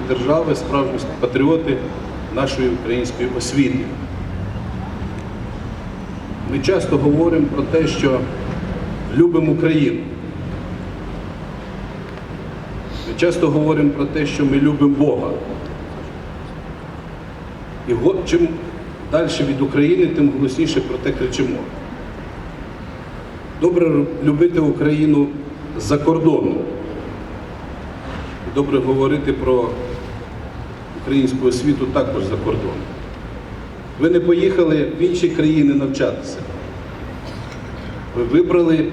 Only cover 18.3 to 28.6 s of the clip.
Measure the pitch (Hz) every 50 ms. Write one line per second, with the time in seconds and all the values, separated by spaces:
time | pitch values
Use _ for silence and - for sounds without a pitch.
18.3 | 165 170 170 156 - - - - - - - - - - - - 147 165 160 143
19.3 | - 147 143 135 135 135 135 - - 143 147 160 185 185 170 151 - 151 143 139
20.3 | 131 131 139 123 - 160 160 143 - 131 - - 127 - - 143 139 - 131 120
21.3 | - 139 127 - - 104 - - - - - - - - - - - - - -
22.3 | - - - - - - - - - - - - - - - - - - - -
23.3 | - - - - - 147 160 180 175 175 165 160 143 143 143 - - - 143 151
24.3 | 147 147 175 175 170 165 151 143 - - 147 151 151 151 156 151 143 143 143 143
25.3 | - - - - - - - - - 107 - - 143 143 147 165 160 - 156 160
26.3 | 147 - - - - - - - - - - - - - - - - - - -
27.3 | - - - - - - - - - - - - - - - - - - - -
28.3 | - - - - 127 139